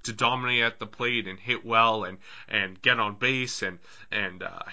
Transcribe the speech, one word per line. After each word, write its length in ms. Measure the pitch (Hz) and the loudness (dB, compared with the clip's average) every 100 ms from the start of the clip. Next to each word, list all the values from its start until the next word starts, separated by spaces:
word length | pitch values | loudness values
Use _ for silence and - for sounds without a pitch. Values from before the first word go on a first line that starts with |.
to 100 | - | -8
dominate 480 | 110 120 127 123 120 | 0 2 2 2 2
at 180 | 117 - | 2 0
the 60 | 107 | -8
plate 420 | - 123 120 95 | -4 -2 0 -2
and 120 | 92 | -6
hit 260 | 104 120 - | -4 -4 2
well 380 | 113 113 110 | 6 6 4
and, 160 | 92 95 - - - | -2 -8 -16 -18 -4
and 320 | 110 95 95 | -2 -2 0
get 180 | 123 123 | 2 4
on 160 | 104 104 | 2 0
base 480 | 123 131 123 - | 0 0 -2 -4
and, 160 | 95 90 - - - | -6 -6 -14 -20 -6
and, 320 | 104 98 90 | -4 -4 -6
uh, 160 | 92 87 - | -10 -10 -10